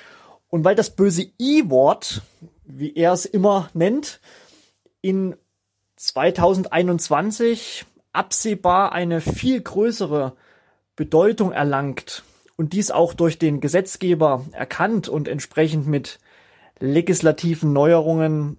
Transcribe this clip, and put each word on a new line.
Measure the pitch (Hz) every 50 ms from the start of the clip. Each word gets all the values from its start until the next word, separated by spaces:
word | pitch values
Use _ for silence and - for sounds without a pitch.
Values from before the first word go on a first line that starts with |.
| - - - - _ - - _ _ -
Und | 170 165 156
weil | 185 202
das | 220 196 - -
böse | - 196 202 165 170 185 - _ -
I-Wort, | 240 269 294 311 254 160 131 127 135 151 165 165 - - - 107 - _ _ _ 170 165 _ _ _
wie | 151 135 131 147 147 -
er | 165 165 175 180
es | 175 -
immer | - - 196 185 208 196 196 160 - -
nennt, | 165 170 202 240 302 302 - - _ _ - - - _ _ _ _ _ _ _ _ _ _ _ -
in | - 190 190 190 190 185 - _ _ _ _ _ _ _ _ _ _ _ _
zweitausendeinundzwanzig | - - - - 123 147 175 175 180 170 185 190 185 180 - - 170 185 180 175 165 - - 151 147 185 220 208 - 233 233 233 226 - - - - - _ _ _ _ _
absehbar | - 180 - - - - - 220 208 202 - 180 180 190 202 -
eine | - 175 180 170 170 165
viel | 156 - - - - 254 262 226
größere | - - - 190 214 233 226 233 196 143 151 147 135 131 131 _ _ _ _ _ _ _ _ _ _ _ _
Bedeutung | - 151 - 156 156 190 214 233 - 202 180 -
erlangt | - 143 143 139 135 143 139 127 - - - - - - _ _ _ _ _ -
und | - 160 151 -
dies | 202 202 -
auch | - 160 170 170 -
durch | - 170 165 156 -
den | 170 156 147 139
Gesetzgeber | - 139 160 190 190 190 - - 190 180 175 156 160 147 135 127 139 160
erkannt | - - 135 - - - 175 208 226 196 156
und | - - 151 143 -
entsprechend | 143 143 - - - 156 160 156 156 156 135
mit | 156 147 139 - - - _ _ _ _ _ _ _ _ _ _ _ _ -
legislativen | - 135 143 165 170 190 170 - 160 156 151 - - 165 165 156 160 151
Neuerungen | 143 139 147 160 170 165 151 160 165 160 160 156 156 151 147 147 147